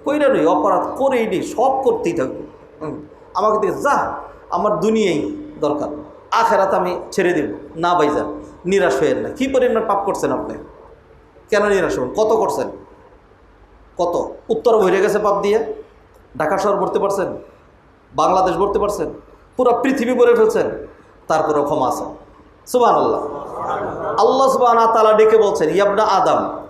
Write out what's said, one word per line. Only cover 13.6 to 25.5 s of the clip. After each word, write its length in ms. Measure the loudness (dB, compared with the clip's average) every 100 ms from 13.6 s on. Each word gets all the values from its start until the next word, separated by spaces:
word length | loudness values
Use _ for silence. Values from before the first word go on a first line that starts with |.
| -20 -20 -16 -4
কত? 320 | -2 -2 -6 -10 -4
উত্তর 300 | 0 2 4
ভরে 220 | 4 2
গেছে 180 | 2 2
পাপ 240 | 0 0
দিয়ে। 400 | 0 0 -2 -10 -14 -20 _ -20 -18 -4
ঢাকা 200 | -2 0
শহর 180 | 0 0
ভরতে 220 | -2 -2
পারছেন, 280 | -2 -2 -4 -8 -16 -20 -20 _ _ _ _
বাংলাদেশ 420 | 0 2 2 2 0
ভরতে 220 | 0 0
পারছেন, 320 | -2 -4 -8 -8 -20 -20 -12 0
পুরো 240 | 2 2
পৃথিবী 320 | 0 0 0
ভরে 200 | 4 4
ফেলছেন, 360 | 6 4 2 -2 -6 -12 -20 -20 -20 -2
তারপরেও 380 | 0 2 0
ক্ষমা 240 | 0 0 0
আছে। 160 | -2 -8 -14 -20 -20 -20 -20 -2
সুবহানাল্লাহ। 540 | 2 4 4 2 -2 -4 -10 -12 -10 -6 -6 -6 -8 -4 2
আল্লাহ 300 | 2 4 2
সুবহানাহু 380 | 4 4 4 4
ওয়া 80 |
তাআলা 180 | 4 4
ডেকে 260 | 6 6 6
বলছেন, 360 | 4